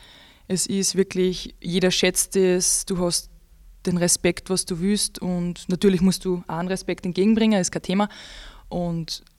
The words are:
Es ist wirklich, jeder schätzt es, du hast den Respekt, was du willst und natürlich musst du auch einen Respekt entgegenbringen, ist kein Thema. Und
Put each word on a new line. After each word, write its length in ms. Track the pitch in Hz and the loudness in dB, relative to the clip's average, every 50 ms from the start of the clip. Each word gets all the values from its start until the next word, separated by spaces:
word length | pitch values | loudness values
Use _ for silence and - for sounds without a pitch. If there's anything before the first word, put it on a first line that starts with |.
| - - - - - - - _ _ | -20 -20 -20 -20 -20 -20 -20 _ _
Es 200 | - 190 175 - | -4 -2 -2 -2
ist 280 | - 202 196 190 - - | -2 -2 -2 -2 0 2
wirklich, 600 | 180 190 190 - 185 185 185 175 - - - - - | 0 0 0 0 -2 0 0 -2 -4 -8 -14 -14 -12
jeder 300 | - 175 170 190 185 180 | -6 -4 0 2 2 2
schätzt 440 | 180 - - 180 180 - - - - | 2 2 2 2 2 0 -2 0 2
es, 500 | 196 190 185 180 185 185 - - - - | 2 4 4 4 2 2 0 0 -2 -2
du 120 | - 196 180 | -2 -2 -2
hast 300 | 180 175 170 - - - - - _ _ - - - - - - - | 0 0 -2 -2 -4 -8 -16 -20 _ _ -20 -20 -20 -20 -20 -8 -4
den 120 | 185 175 | -2 0
Respekt, 520 | 175 175 185 - - - 175 175 - - - | 2 2 2 2 2 2 0 0 -2 -4 -4
was 160 | 190 180 - | -4 -4 -4
du 140 | - 185 160 | -4 -4 -2
willst 400 | 180 196 208 202 - - - - | 0 0 0 0 -2 -4 -6 -6
und 480 | - 180 180 175 175 175 170 - - - | -6 -4 -4 -2 -4 -4 -6 -6 -6 -4
natürlich 320 | 180 170 - 202 190 160 | 0 2 4 4 4 6
musst 240 | 180 190 170 - - | 4 4 2 2 -2
du 180 | 185 180 175 - | -4 -4 -4 -6
auch 100 | - 160 | -6 -6
einen 100 | 165 175 | -6 -4
Respekt 380 | 185 190 180 - - 175 - - | -4 -4 -4 -4 -6 -6 -4 -6
entgegenbringen, 540 | 185 165 185 190 214 226 220 226 220 214 190 | -4 0 2 4 4 4 4 4 4 4 2
ist 120 | 175 - | 0 -2
kein 100 | - 165 | -4 -6
Thema. 280 | - - 180 202 208 202 - - - - - - - - - - - - | -4 -2 0 0 0 -2 -4 -10 -20 -20 -20 -20 -20 -20 -20 -20 -14 -8
Und 540 | - 175 175 175 170 165 160 - - - - _ _ | -6 -4 -4 -4 -4 -6 -6 -8 -10 -12 -14 _ _